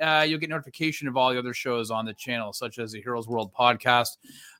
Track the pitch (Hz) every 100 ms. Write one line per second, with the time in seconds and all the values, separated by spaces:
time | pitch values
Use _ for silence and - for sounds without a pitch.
0 | 160 156 156 156 156 156 139 - 160 151
1 | 147 127 127 123 123 120 135 120 110 113
2 | 110 104 - 120 107 - 120 110 113 110
3 | 104 120 113 117 104 - 123 120 127 120
4 | 120 - - - -